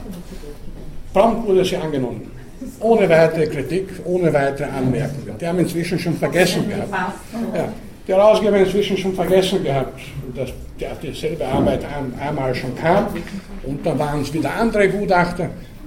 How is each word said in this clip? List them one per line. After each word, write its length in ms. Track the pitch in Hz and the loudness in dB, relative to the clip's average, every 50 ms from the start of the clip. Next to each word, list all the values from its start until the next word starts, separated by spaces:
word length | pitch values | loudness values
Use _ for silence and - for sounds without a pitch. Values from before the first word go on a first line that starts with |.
| - 214 180 175 170 - 190 - - 143 139 - - - - - - - - - - - - | -10 -10 -10 -12 -12 -12 -14 -12 -12 -14 -14 -12 -12 -12 -10 -10 -10 -10 -10 -10 -8 0 4
Prompt 340 | 185 214 233 226 226 226 | 4 4 4 4 0 0
wurde 180 | 208 190 185 - | 2 2 4 4
sie 120 | - 180 | 2 0
angenommen. 520 | 143 156 156 147 135 127 117 107 104 - - - - - - - - 262 - - - | -2 -2 -2 -2 -2 -2 -4 -4 -8 -10 -12 -14 -16 -16 -16 -14 -14 -14 -14 -8 0
Ohne 260 | 214 226 233 202 190 | 2 4 6 6 6
weitere 400 | 165 165 160 165 156 160 170 151 | 6 8 8 6 6 4 2 0
Kritik, 400 | - 151 143 - - 165 190 190 - - - - | 0 0 -4 -4 -2 -2 -2 -2 -4 -8 -8 -4
ohne 280 | 175 180 180 175 160 151 | -2 0 2 4 4 4
weitere 320 | 143 139 139 135 135 143 | 4 2 2 0 -2 -4
Anmerkungen. 720 | 131 135 135 131 127 123 113 - - - - - - - - | -4 -2 -2 0 0 0 0 -2 -2 -4 -8 -10 -10 -8 -6
Die 80 | 170 | -4
haben 120 | 170 175 180 | 0 2 2
inzwischen 380 | 165 - - 170 165 - 190 | 2 2 0 -2 -2 -2 -2
schon 180 | - - 175 143 | -2 0 -2 -2
vergessen 520 | - 165 143 139 175 180 - - - - | 0 -2 0 2 2 2 2 2 0 0
gehabt. 220 | 104 202 202 - - 196 185 185 185 - - - - 220 233 226 - - | -2 -2 -4 -4 -4 -4 -4 -4 -4 -6 -8 -12 -10 -8 -6 -4 -2 -2
Ja, 160 | 170 139 110 107 - - - - - - | -2 -4 -4 -6 -10 -12 -16 -16 -10 -4
die 60 | - 185 | 2 4
Herausgeber 440 | 190 208 214 208 180 208 208 202 | 6 8 8 6 6 4 4 4
haben 80 | 196 185 | 4 4
inzwischen 320 | 180 180 208 202 - 196 | 4 4 2 0 0 0
schon 160 | 180 - 190 185 | 0 0 -2 0
vergessen 500 | 180 170 170 185 190 180 - 202 175 139 | 0 2 4 6 6 6 4 2 0 0
gehabt, 360 | 139 135 135 123 - - - - - - 143 135 127 120 | 0 0 0 0 -2 -6 -10 -14 -12 -12 -10 -10 -8 -8
dass 140 | 139 127 - - - - - - - | -6 -6 -6 -8 -10 -12 -14 -10 -8
der, 160 | - 135 120 | -8 -8 -8
dieselbe 500 | - - 139 117 - - 156 165 151 - | -8 -8 -8 -6 -4 -4 -4 -2 -2 -2
Arbeit 380 | 131 135 139 131 143 135 120 - | 0 2 2 4 4 2 2 -2
ein, 280 | - 143 143 135 127 120 110 | -4 -6 -6 -4 -6 -4 -4
einmal 340 | 139 147 151 143 135 131 127 | -4 -2 -2 0 0 0 0
schon 220 | 120 - 127 120 | -2 -2 -4 -4
kam. 320 | - 160 165 185 202 226 214 - 170 - - 202 196 - - - - - | 0 2 4 4 4 2 0 -2 -6 -8 -8 -10 -10 -10 -12 -12 -10 -6
Und 220 | 135 143 - - | -6 -6 -2 -2
da 120 | 170 143 | 0 0
waren 240 | - 151 147 147 147 | 0 0 0 -2 -2
es 120 | - - 156 | -2 -2 -2
wieder 200 | 160 - - - | -2 -2 -2 0
andere 360 | 190 233 226 214 214 202 190 | 0 0 2 4 4 4 4
Gutachter 600 | - 202 202 175 190 175 175 175 - - 165 - - - - - - - - | 2 0 2 4 4 4 4 2 0 -2 -4 -4 -6 -10 -14 -14 -16 -16 -8